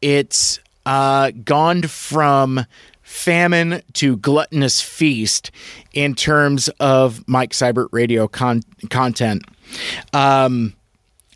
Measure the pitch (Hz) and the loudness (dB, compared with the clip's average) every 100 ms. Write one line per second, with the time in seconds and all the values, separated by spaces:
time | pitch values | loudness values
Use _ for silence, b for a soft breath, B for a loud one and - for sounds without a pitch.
0 | 143 143 135 - - - _ _ 135 135 | 0 0 0 -2 -2 -4 _ _ -4 0
1 | 135 135 135 113 110 147 160 180 170 - | 2 2 0 -2 -2 2 2 2 -2 -8
2 | - 151 147 139 135 131 117 b b b | -4 0 2 4 2 -2 -6 b b b
3 | - - - 170 175 170 170 170 - - | -16 -6 0 2 2 2 0 -4 -8 -2
4 | 143 113 139 147 - 156 131 - - - | 0 0 0 0 0 -2 0 -2 -6 -2
5 | 156 117 107 - - B B B B 147 | 0 0 -2 -4 -8 B B B B -2
6 | 143 123 - 151 143 139 151 - 139 131 | -2 -2 0 2 2 0 -2 0 2 4
7 | 131 113 - 127 123 - 123 120 - 117 | 2 0 -2 -2 -2 -2 0 0 -2 -2
8 | 120 113 107 - 127 117 - _ 107 123 | 0 0 0 -2 -2 -2 -4 _ -6 -2
9 | 127 113 113 101 - _ B B B B | -2 -2 -2 -2 -8 _ B B B B
10 | B 143 139 135 131 123 110 - _ _ | B 0 4 4 2 0 -4 -6 _ _
11 | _ _ _ | _ _ _